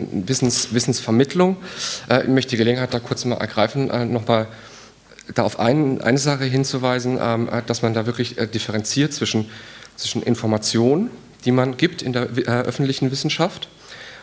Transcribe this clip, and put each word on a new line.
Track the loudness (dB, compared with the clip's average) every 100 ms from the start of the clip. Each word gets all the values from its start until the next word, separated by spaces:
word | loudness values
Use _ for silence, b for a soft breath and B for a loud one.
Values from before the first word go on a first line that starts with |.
| -4
Wissens-, | -4 -2 0 2 2 0
Wissensvermittlung. | 0 0 0 2 4 4 4 2 2 B B B B B
Äh, | 2
ich | 4
möchte | 2 2
die | 2
Gelegenheit | 2 2 0
da | -4
kurz | -4 -4
mal | -2
ergreifen, | -2 -2 0 0 2 0
äh, | 0
nochmal | 0 -2 2 2 2 B B B B B -20 -20 -6
da | 0
auf | 0 2
ein, | 2 4 2 0
eine | 2 2
Sache | 2 0
hinzuweisen, | 0 0 0 0 0 0 0 0
ähm, | 0 0 0
äh, | -2 -2
dass | 0
man | 0
da | 0 -2
wirklich, | -2 -4 -2
äh, | -4
differenziert | -4 -4 -4 -2 0 0
zwischen, | 0 0 0 -2 B B B B -10
zwischen | -6 -4
Informationen, | 0 0 2 0 2 2 4 4 0 -6 -20 -4
die | 2
man | 2 2 0
gibt | -2 -2
in | -4
der | -2 -2 -2
wi-, |
äh, | 0 0
öffentlichen | 0 0 -2 0 0
Wissenschaft, | 0 -2 0 0 -2 -12 B B B B B